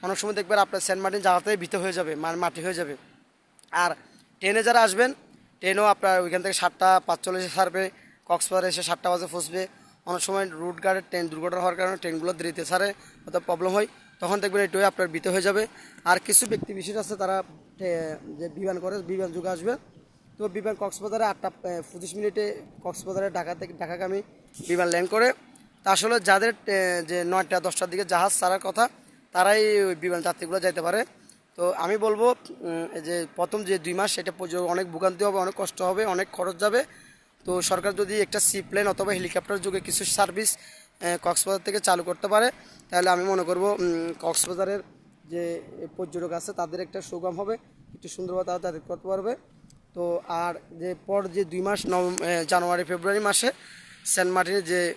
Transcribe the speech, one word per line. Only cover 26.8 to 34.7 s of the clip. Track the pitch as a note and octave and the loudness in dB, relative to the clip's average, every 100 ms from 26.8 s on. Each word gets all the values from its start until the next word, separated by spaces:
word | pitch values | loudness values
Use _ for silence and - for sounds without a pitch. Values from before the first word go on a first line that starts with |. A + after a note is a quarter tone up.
| F#3 F3 | 2 0
যে | D#3+ F3 | -2 -2
নয়টা | F3 F#3 F#3 F3+ | 0 0 2 0
দশটার | F3 - F#3 | 0 -2 -4
দিকে | F3+ | -4
জাহাজ | F#3+ F3+ F#3+ - | 0 2 4 4
ছাড়ার | F3+ F#3+ | 2 0
কথা, | F#3+ F#3+ A#3+ - - - _ | -2 0 0 0 -20 -20 _
তারাই | F3+ F#3 G#3+ G#3+ G#3 | 4 6 6 6 4
ওই | G3 | 2
বিমান | E3+ F3 F3 | 0 -2 -2
যাত্রীগুলো | E3 E3+ E3+ F#3 | -2 -4 -2 0
যাইতে | F3+ E3+ | 0 0
পারে। | E3 F#3+ B3 - - - _ - | 0 0 -2 -8 -20 -20 _ -4
তো | F3 | -2
আমি | F#3 E3 G#3+ | 0 0 0
বলবো, | G#3+ G#3+ A#3+ B3 - - | 0 4 2 2 -4 -12
উম, | F3 E3 E3 | -8 -6 -6
এই | E3 | -8
যে | D#3 F3 E3 - | -4 -4 -4 -4
প্রথম | F3 G#3+ | -4 -2
যে | G3 F#3+ | -2 -2
দুই | E3 | -2
মাস, | F3+ G3+ - | -2 -2 -2
এটা | F3+ | -6
প্রচুর | F3 F#3 F3 | -8 -6 -4
অনেক | F3+ | -2